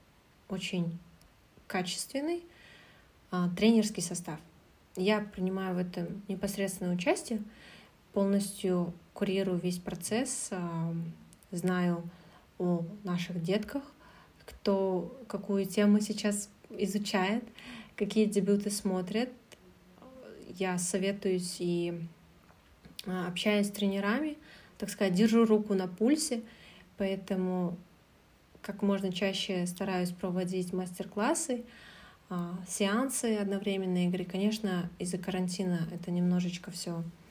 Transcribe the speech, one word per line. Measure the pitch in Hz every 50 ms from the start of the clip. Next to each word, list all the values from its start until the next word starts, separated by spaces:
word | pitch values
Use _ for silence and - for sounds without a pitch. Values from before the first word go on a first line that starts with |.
| - _ _ _ _ _ _ _ _ -
очень | 196 190 - - - 175 170 170 165 170 - - - - - - _ _ _ _ _ - -
качественный, | - - 185 180 180 - - - - - 277 285 320 349 349 339 - - - - - - - - - - - - - - - - -
а, | - 180 180 175
тренерский | 180 175 208 226 233 220 208 214 - 190 170
состав. | - 180 175 - - 156 - - - - - - - - _ - - -
Я | - 185 202 214 208
принимаю | 208 208 - - 185 185 190 190 190 190 180
в | 180
этом | 180 180 - 185 175 170 - - - -
непосредственное | 196 185 - 202 - 202 196 190 190 - 185 180 180
участие, | 180 - 277 359 - - - 233 214 214 - - - - - - - - - - - _ - -
полностью | 202 196 196 202 202 202 - - - - 190 180 180 175 170 170 - - - -
курирую | - 208 196 185 196 196 190 180 175
весь | 175 180 180 175
процесс, | - - - 165 - - 214 226 269 285 - - - -
а, | 202 185 175 170 165 165 165 165 165 165 165 165 165 - - - - - - - -
знаю | 175 170 185 185 180 180 175 175 170 170 170 - - - - - - - - - -
о | 185 180 175 170 170 165 - - -
наших | 185 180 175 - - 180 180 165
детках, | 170 190 214 214 - - 277 269 - - - - - - - - - - - -
кто | - - - - - 196 190 196 190 185 180 175 - - - - -
какую | - 196 202 - 202 196 196
тему | 190 - 214 208 208 208 208
сейчас | 208 - 208 - - 208 202 202 - - - - - -
изучает, | 220 - 208 190 - 208 202 - - 196 185 190 214 247 - - - - - - - - - - -
какие | - 208 202 - 214 214
дебюты | 208 208 208 180 196 202 202 202 208
смотрят. | 202 - - 196 185 185 180 180 202 220 247 254 - - - - - - - - - - - - - - - - - - - - - - - -
Я | - 180 190 185 180 180
советуюсь | 180 - - 196 185 196 196 202 - 196 185 185 180 180 - -
и, | 180 175 175 175 170 175 175 170 165 165 - - - - - - - - - - - - - - - - - - -
а, | 196 185 180 165 180
общаюсь | 180 180 - 214 208 208 208 202
с |
тренерами, | 202 - 208 196 196 196 196 202 220 269 311 311 294 - - - - - - - - -
так | 214 202
сказать, | - - 208 196 180
держу | 180 220 220 220 233 233
руку | 214 214 214 214 214 202
на | 185 185
пульсе, | 180 180 - 214 240 302 311 - - 247 226 220 - - - - - - - - - -
поэтому | - 202 190 196 190 196 - 196 185 185 185 180 180 180 175 175 - - - - - - _ _ _ _ - - _ _ _ - - -
как | - 196 - -
можно | 202 196 190 196 190 180
чаще | - 202 196 190 - - - 196 180 175
стараюсь | 180 175 - 196 190 190 180 180 180
проводить | 180 - - 185 175 185 185 180 185 185 180 - -
мастер-классы, | 185 185 180 - - 190 - - 208 214 262 339 339 - - 254 233 226 - - - - - - - - - - - - -
а, | 185 180 175 170 175 190 185 -
сеансы | - - 208 196 202 233 269 269 262 - - 233 220
одновременной | 208 202 196 202 190 190 202 190 190 190 185 180 180 180
игры. | 175 175 180 180
Конечно, | - - 190 196 214 220 214 - 196 185 180 175 175 - -
из-за | 180 180 - -
карантина | - - 190 185 180 180 - - 190 185 180 170 165 - 180
это | 170 - -
немножечко | 175 180 175 180 180 180 180 180 175 - - -
всё, | 165 - - 175 170 165 165 165 - - - -